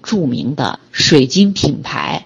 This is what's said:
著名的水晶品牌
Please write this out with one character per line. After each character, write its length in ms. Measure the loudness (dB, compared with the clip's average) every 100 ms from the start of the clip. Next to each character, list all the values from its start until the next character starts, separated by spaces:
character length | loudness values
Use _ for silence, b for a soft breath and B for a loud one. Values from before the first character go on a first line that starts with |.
著 240 | -4 -2 -2
名 260 | -2 -4
的 260 | -4 -4 -6 _
水 340 | -4 4 4 4
晶 280 | 2 2
品 280 | 2 -2 -2
牌 440 | -6 -6 -6 -6